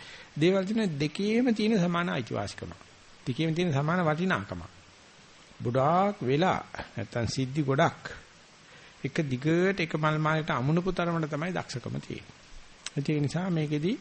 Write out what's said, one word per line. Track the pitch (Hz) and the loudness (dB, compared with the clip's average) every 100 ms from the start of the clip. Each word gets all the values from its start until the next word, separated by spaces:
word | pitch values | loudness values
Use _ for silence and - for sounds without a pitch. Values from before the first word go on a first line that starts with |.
| - - - | -16 -18 -12
දේවල් | - 160 196 | 0 2 4
තියෙන | 190 214 208 143 | 2 0 0 0
දෙකේම | 151 - 202 226 254 | -2 0 0 2 2
තියෙන | 220 214 226 | 2 2 4
සමාන | 175 170 175 | 2 2 0
අයිතිවාසිකම. | 175 110 117 101 - 90 82 - - - - | -2 -2 -4 -4 -6 -12 -14 -20 -20 -20 -12
දෙකේම | - 123 160 | -6 -2 0
තියෙන | 160 180 | 0 0
සමාන | 139 147 180 | 0 2 2
වටිනාකම. | 165 151 185 143 104 90 85 - - - - - - - - - | 2 2 0 0 -2 -8 -12 -18 -20 -20 -20 -20 -20 -20 -20 -8
ගොඩාක් | 117 123 135 175 202 208 | -2 2 4 4 2 0
වෙලා | 120 143 180 117 - - - | 0 2 2 0 -4 -12 -12
නැත්තම් | - 107 120 113 | -8 -6 -2 -2
සිද්ධි | - 131 139 | -2 -2 -2
ගොඩක් | 139 135 165 - - - - - - - - - - - | 0 2 2 0 -12 -16 -18 -20 -20 -20 -20 -20 -20 -8
එක | 139 - | -6 -2
දිගට | 147 127 143 165 185 196 | -2 0 2 4 4 2
එක | 165 | -2
මල් | 160 156 156 | 0 0 2
මාලයට | 156 156 156 | 2 2 0
අමුණපු | 147 131 165 180 | 0 2 2 2
තරමට | 180 170 165 160 | 0 0 0 -2
තමයි | 151 170 | -2 -4
දක්ෂකම | 170 165 120 113 131 | -4 -4 -8 -6 -8
තියෙන්නේ. | - - - - - - - - - | -8 -10 -12 -20 -20 -20 -20 -16 -8
ඒක | - 139 151 | -4 0 0
නිසා | 143 165 190 | 0 0 0
මේකෙදි | 165 151 151 165 262 | 0 0 0 0 -2